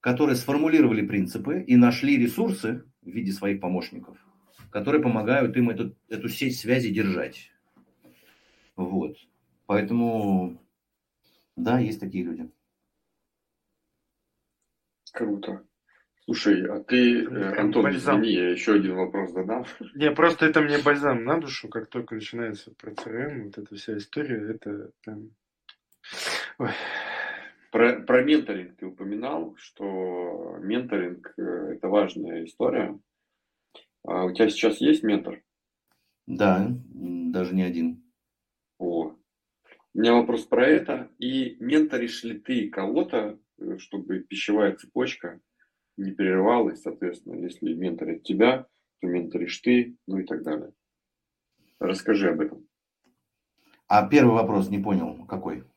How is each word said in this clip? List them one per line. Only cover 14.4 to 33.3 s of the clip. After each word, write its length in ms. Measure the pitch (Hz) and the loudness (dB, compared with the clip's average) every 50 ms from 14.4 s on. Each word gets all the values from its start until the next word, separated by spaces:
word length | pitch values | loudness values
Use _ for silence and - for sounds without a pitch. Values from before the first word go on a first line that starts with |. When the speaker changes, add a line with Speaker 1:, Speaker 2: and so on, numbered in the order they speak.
| _ _ _ _ _ _ _ _ _ _ _ _ _ - _ | _ _ _ _ _ _ _ _ _ _ _ _ _ -16 _
Speaker 2:
Круто. 520 | - 117 104 104 101 - - 196 - - _ _ _ _ _ _ _ _ _ _ _ _ | -6 -4 -4 -4 -6 -6 -10 -12 -12 -14 _ _ _ _ _ _ _ _ _ _ _ _
Слушай, 420 | - 117 - - 107 101 92 92 - | -6 -6 0 4 4 4 4 2 -2
а 140 | - - | -4 -6
ты, 420 | - - 127 127 123 120 120 117 110 | -4 2 4 6 6 6 6 4 0
э, 20 | |
Speaker 3:
Прям 420 | 110 127 104 98 98 95 104 104 104 | -2 -4 -4 -4 -2 -2 0 0 2
Speaker 2:
Антон, 160 | 104 120 - | 2 2 2
Speaker 3:
бальзам. 380 | - 95 87 - 143 120 104 | 2 2 0 0 2 2 2
Speaker 2:
извини, 120 | 113 113 101 | 4 2 2
я 140 | 90 90 90 | 2 2 0
ещё 260 | 90 87 - - 107 | 0 0 2 4 4
один 200 | 101 95 95 92 | 4 4 4 0
вопрос 360 | 92 92 95 - 98 95 87 | -2 -4 -2 -2 -4 -4 -4
задам. 340 | 85 92 92 95 113 123 123 - - - - - - | -4 -6 -4 -4 -4 -6 -6 -10 -14 -16 -18 -16 -6
Speaker 3:
Не, 160 | 143 147 147 | 0 0 2
просто 340 | 139 139 165 170 165 - 165 156 | 4 6 4 4 6 4 2 4
это 120 | 156 160 | 4 4
мне 200 | 151 147 147 147 | 4 4 2 2
бальзам 440 | 143 147 143 143 143 143 131 117 113 | 4 4 4 4 4 0 0 0 0
на 160 | 123 151 170 | 0 0 0
душу, 300 | 156 139 123 - - 107 | 0 -4 -10 -10 -12 -8
как 200 | - 117 110 - | -8 -8 -10 -8
только 260 | - 123 117 - 117 | -8 -10 -8 -8 -10
начинается 560 | 110 107 - - 117 120 113 107 104 - 113 | -10 -10 -10 -8 -8 -6 -6 -8 -10 -14 -20
про 220 | 110 _ - 110 104 | -20 _ -18 -14 -14
Ц 160 | - - 117 | -12 -12 -10
Р 200 | 107 117 135 147 | -8 -6 -6 -6
М, 160 | 147 127 107 | -8 -10 -12
вот 120 | 104 98 - | -12 -14 -14
эта 180 | 101 - 110 | -16 -16 -16
вся 200 | 104 - - 110 | -14 -10 -8 -8
история, 560 | 104 101 _ - 147 151 139 123 110 104 107 110 | -8 -10 _ -8 -8 -6 -4 -6 -6 -6 -8 -8
это 380 | 107 - 104 104 104 101 - _ _ | -8 -8 -10 -10 -10 -12 -16 _ _
прям, 280 | _ 110 110 104 107 110 _ _ _ _ _ _ _ - - _ _ _ _ _ _ - - - - - - - - - - _ | _ -16 -16 -14 -16 -18 _ _ _ _ _ _ _ -20 -20 _ _ _ _ _ _ -18 -12 -10 -8 -6 -6 -6 -8 -10 -8 _
ой. 140 | - - - - - - - - - - - - - - - - - - _ _ _ _ - | -6 -6 -6 -6 -8 -8 -8 -8 -8 -8 -8 -8 -8 -8 -10 -12 -14 -18 _ _ _ _ 2
Speaker 2:
Про, 280 | - 117 120 123 - | 4 4 4 4 0
про 220 | - - 127 127 127 | 0 4 4 4 6
менторинг 520 | 147 151 151 - - 101 92 90 90 - _ | 6 4 4 2 0 -8 -8 -8 -12 -16 _
ты 80 | 95 | -14
упоминал, 680 | 92 92 92 95 98 104 107 120 131 151 160 165 - - - | -14 -14 _ -10 -8 -8 -6 -6 -6 -6 -6 -8 -10 -12 -18
что 1000 | - - _ _ 101 98 95 92 92 92 90 90 90 87 85 82 82 82 - - | -20 -20 _ _ -10 -8 -6 -4 -4 -4 -4 -6 -8 -8 -8 -10 -12 -12 -12 -10
менторинг, 720 | 85 95 110 123 127 117 107 98 90 87 90 - - - _ - | -6 -2 -2 -2 -2 -2 -4 -4 -2 -4 -6 -10 -16 -18 _ -8
э, 20 | |
это 460 | - - - - 101 - 82 - - 98 | -6 -6 -6 -6 -6 -8 -8 -6 -4 2
важная 580 | 98 104 101 95 - - - 85 85 82 82 | 2 2 2 2 -4 -8 -10 -8 -8 -10 -10
история. 540 | 82 - _ - - - - 101 98 - - _ _ _ _ _ _ | -12 -6 _ -2 0 0 0 -4 -4 -8 -14 _ _ _ _ _ _